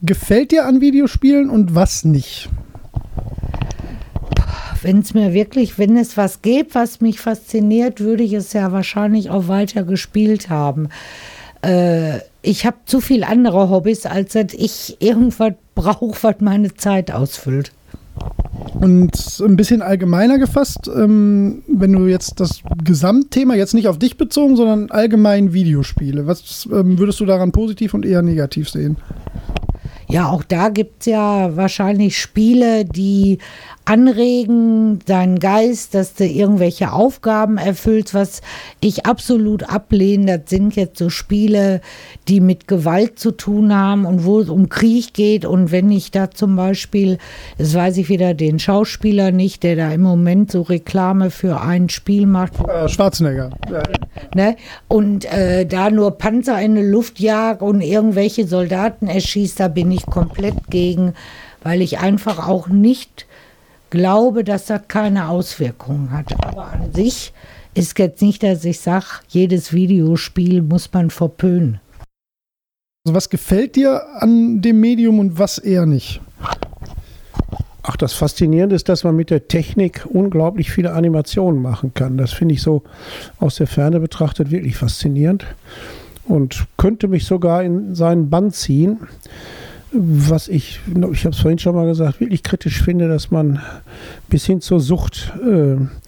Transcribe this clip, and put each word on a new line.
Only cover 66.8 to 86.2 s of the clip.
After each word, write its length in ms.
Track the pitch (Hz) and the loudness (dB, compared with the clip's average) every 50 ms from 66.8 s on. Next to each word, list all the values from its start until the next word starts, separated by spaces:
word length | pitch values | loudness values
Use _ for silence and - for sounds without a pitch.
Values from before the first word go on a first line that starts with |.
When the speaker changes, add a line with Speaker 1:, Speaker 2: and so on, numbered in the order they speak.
| 170 160 | -6 -4
Speaker 2:
sich 400 | 147 175 208 247 - - - - - - - - - - - - - | -2 -2 -2 -2 -2 -6 -12 -16 -18 -20 -20 -20 -20 -20 -16 -8 -4
ist 220 | 185 175 - - | -4 -4 -2 0
jetzt 240 | - 190 180 185 - | 0 0 0 0 0
nicht, 220 | 202 208 202 - | 0 0 0 0
dass 220 | 220 196 185 156 165 | 0 0 0 0 -2
ich 160 | 175 180 - | -4 -4 -4
sag, 420 | - 180 180 190 - - - - _ _ | -2 -2 -2 -2 -4 -6 -14 -18 _ _
jedes 440 | - 180 185 175 185 175 - - | 0 2 2 2 2 0 -2 0
Videospiel 920 | 156 180 185 180 196 180 156 160 165 160 - - - 185 175 180 185 180 | 0 0 2 4 4 4 4 2 0 0 -2 -4 -4 -2 0 2 2 2
muss 300 | 160 151 170 175 - - | 2 2 0 0 -2 -2
man 180 | - 185 170 156 | -2 0 0 0
verpönen. 680 | - - 170 156 - - 185 185 180 180 160 123 107 98 _ _ - - - - _ _ _ _ _ _ _ _ _ _ _ _ _ _ _ _ _ _ - | 0 -2 -4 -4 -2 0 0 0 2 2 0 0 -2 -6 _ _ -20 -20 -20 -20 _ _ _ _ _ _ _ _ _ _ _ _ _ _ _ _ _ _ -4
Speaker 1:
Also 80 | 165 160 | 0 0
was 160 | 185 - - | 0 0 -2
gefällt 460 | - - - - 190 196 269 - - | -6 -4 -2 0 0 0 0 0 2
dir 260 | 269 277 269 269 - - - - - | 2 2 2 2 0 -4 -10 -6 0
an 420 | 220 226 233 233 233 233 233 202 | 2 4 4 4 4 2 0 0
dem 180 | 180 233 226 214 | 2 4 4 4
Medium 400 | 220 233 247 226 233 226 220 214 | 4 4 4 2 4 4 4 4
und 180 | 202 190 165 170 | 2 0 0 0
was 200 | 202 196 - - | -2 -2 -2 -4
eher 280 | - 202 185 180 170 | -2 0 0 2 2
nicht? 340 | 156 143 127 - - - - - - - - - - - - - - - - - - - - - - - - - - - - - - - - - - - - - | 2 2 0 -2 -6 -12 -14 -14 -18 -16 -12 -10 -10 -8 -8 -10 -14 -14 -18 -16 -14 -14 -16 -16 -16 -20 -20 -20 -10 -6 -6 -6 -4 -4 -8 -8 -8 -12 -12 -8
Speaker 3:
Ach, 120 | - - | -6 -4
das 180 | - 147 123 - | -4 -4 -4 -2
Faszinierende 600 | - 160 147 - - 185 156 156 165 190 202 196 | -2 -2 -2 0 0 2 2 2 2 2 2 0
ist, 140 | 170 - - | 0 0 0
dass 160 | 180 - - | -2 0 0
man 100 | 170 160 | 0 0
mit 160 | 160 165 - | 0 0 0
der 160 | 165 143 - | -2 -2 -2
Technik 580 | - - 165 156 - - 220 190 175 - - - - | -2 -2 -2 -2 -2 0 0 0 0 -2 -8 -8 -2
unglaublich 640 | 247 185 202 196 175 160 160 170 208 185 - - | 0 0 0 2 0 0 0 0 -2 -4 -4 -4
viele 200 | - - 175 175 | -2 -2 -2 -2
Animationen 720 | 165 165 165 170 160 156 147 - - 196 190 180 156 131 | 0 0 0 2 0 0 -2 -2 -2 -2 0 0 0 0
machen 320 | 127 127 113 - - 131 - | -2 -4 -4 -4 -6 -6 -4
kann. 220 | - 131 131 127 | -4 -4 -2 -2
Das 160 | 131 131 120 | -2 -2 -2
finde 220 | - - 175 165 147 | -2 -2 0 0 0
ich 80 | 127 | 0
so 200 | - 160 156 143 - - - - - - - - - - - - | 0 0 0 -2 -2 -6 -20 -20 -20 -18 -18 -18 -18 -12 -6 -4
aus 180 | - 139 - | -2 -2 0
der 120 | - 156 - | -2 -2 -2
Ferne 320 | - 147 143 156 165 165 | 0 0 0 0 0 0
betrachtet 500 | 160 156 - - 165 143 - - 151 139 | -2 -4 -4 -4 -4 -2 -2 -2 -2 -2
wirklich 260 | 160 185 165 127 110 | -2 -4 -4 -4 -4
faszinierend 680 | - 123 110 - - - 147 139 143 151 170 196 190 - - - - - - - - - - - - - - - - | -4 -4 -4 -4 -2 -2 -2 0 0 2 0 0 -2 -4 -10 -16 -18 -20 -20 -20 -20 -20 -20 -20 -20 -20 -20 -20 -10